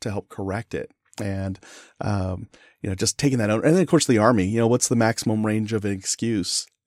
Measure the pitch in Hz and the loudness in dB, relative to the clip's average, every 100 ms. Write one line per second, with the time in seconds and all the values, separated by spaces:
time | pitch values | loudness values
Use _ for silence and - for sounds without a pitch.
0 | 117 101 - - 95 98 - 85 - _ | -8 -8 -10 -10 -6 -6 -6 -8 -8 _
1 | _ - 104 98 98 95 - - - _ | _ -10 -6 -4 -6 -8 -14 -20 -20 _
2 | - 101 92 92 107 _ - _ 110 92 | -4 -2 -2 -6 -10 _ -20 _ -6 -2
3 | 113 - 143 131 107 107 147 175 185 160 | -2 0 0 2 2 2 4 4 4 2
4 | - 113 110 117 92 113 113 123 - 117 | 4 4 6 4 2 2 2 2 2 2
5 | 113 113 - 107 110 107 107 113 101 98 | 2 0 -2 -2 0 -2 -2 -4 -4 -4
6 | - - 113 107 87 - - _ | -6 -6 -2 -2 -2 -4 -8 _